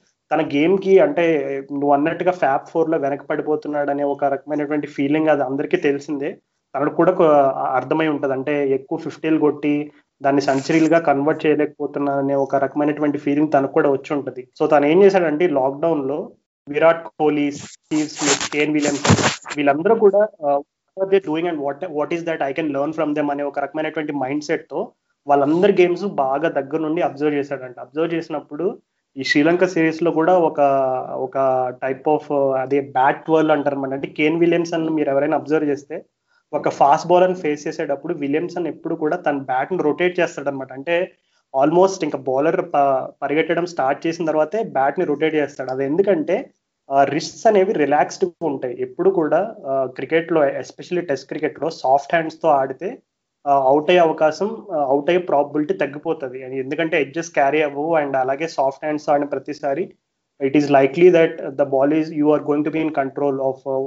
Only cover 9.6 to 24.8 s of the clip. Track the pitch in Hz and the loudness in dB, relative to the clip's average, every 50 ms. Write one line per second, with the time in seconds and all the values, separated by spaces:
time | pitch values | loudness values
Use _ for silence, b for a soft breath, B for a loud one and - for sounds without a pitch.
9.6 | 151 147 147 147 147 147 B B B _ _ _ 139 139 139 143 139 147 131 135 | 0 0 0 -2 -2 -6 B B B _ _ _ 0 2 2 2 2 2 0 0
10.6 | 135 - 160 165 160 156 170 165 165 147 139 139 139 156 156 156 - 156 151 147 | 0 0 2 2 4 4 4 4 4 2 2 2 2 0 0 0 2 2 2 2
11.6 | 151 147 - - 147 139 - 139 143 143 139 139 139 139 139 139 139 135 143 135 | 0 -2 -4 -6 -8 -6 -4 -4 -2 -2 -2 -2 0 0 0 0 0 0 0 0
12.6 | 135 135 - 147 147 151 143 143 151 147 143 143 - 147 143 147 156 151 147 139 | -2 -2 -2 -2 0 0 0 0 -2 -2 -2 -2 -2 -2 0 0 2 2 2 2
13.6 | 139 135 - 160 147 143 135 135 - - 156 139 123 127 - 127 123 - _ - | 2 0 0 0 0 2 0 -2 -4 -6 -6 -6 -6 -6 -10 -12 -14 -16 _ -4
14.6 | 156 147 151 147 143 147 165 190 202 190 196 185 175 156 147 151 180 180 143 139 | 0 2 4 4 4 4 6 6 6 6 6 4 2 0 0 0 0 0 2 0
15.6 | 127 139 139 143 165 170 165 147 135 131 143 160 226 - - _ _ _ _ _ | 0 0 -2 -2 -2 -2 0 -2 -2 -4 -6 -6 -8 -10 -16 _ _ _ _ _
16.6 | _ 143 143 147 160 165 165 165 - - - - 156 151 151 147 147 143 143 147 | _ -8 -2 2 4 4 4 2 -2 -10 -6 -2 0 0 2 0 0 -2 -4 -8
17.6 | - - - - _ _ 156 151 151 143 - - 151 143 139 135 - - 147 147 | -12 -18 -20 -20 _ _ -2 -2 -2 -4 -4 -2 0 0 0 0 -2 -4 -2 -2
18.6 | 147 151 151 151 143 147 143 135 - 139 - - - - - - - - - 147 | 0 0 0 0 0 0 -2 0 2 2 2 4 2 0 -2 -4 -8 -10 -6 0
19.6 | 143 143 143 151 170 208 233 208 214 196 190 208 214 214 - - 151 143 143 143 | 2 2 2 2 2 2 2 4 4 4 4 4 2 0 -2 -4 -2 -2 0 -2
20.6 | - - _ _ _ _ _ 190 190 190 196 196 190 156 151 165 170 180 165 147 | -2 -6 _ _ _ _ _ -6 -2 0 0 0 0 -2 -4 -4 -4 -4 -4 -4
21.6 | 139 143 139 143 - - 147 151 147 143 170 170 165 165 160 151 147 139 139 170 | -6 -6 -6 -8 -10 -8 -6 -4 -4 -4 -4 -6 -4 -6 -4 -4 -4 -4 -4 -4
22.6 | 160 151 139 139 143 156 156 170 156 151 147 151 147 143 143 143 143 143 139 143 | -4 -2 -2 -2 -2 -2 -2 -2 -2 -2 -2 -2 -2 -2 -2 -4 -4 -6 -4 -6
23.6 | 143 135 - 156 156 156 156 160 151 151 147 143 127 131 143 151 147 - 160 151 | -6 -6 -6 -6 -6 -4 -4 -6 -6 -6 -4 -4 -4 -4 -4 -6 -4 -4 -4 -6
24.6 | - - 139 165 | -6 -8 -8 -8